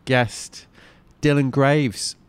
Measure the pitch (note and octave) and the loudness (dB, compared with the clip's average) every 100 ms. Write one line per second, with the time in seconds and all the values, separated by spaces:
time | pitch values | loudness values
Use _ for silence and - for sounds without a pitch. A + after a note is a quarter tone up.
0 | - B2+ A#2 - - - - _ - _ | -2 0 0 -6 -16 -18 -20 _ -20 _
1 | _ _ D3+ C#3+ C3+ C3+ C#3 D3+ A#2+ - | _ _ 0 2 2 2 2 2 0 -4
2 | - - | -10 -12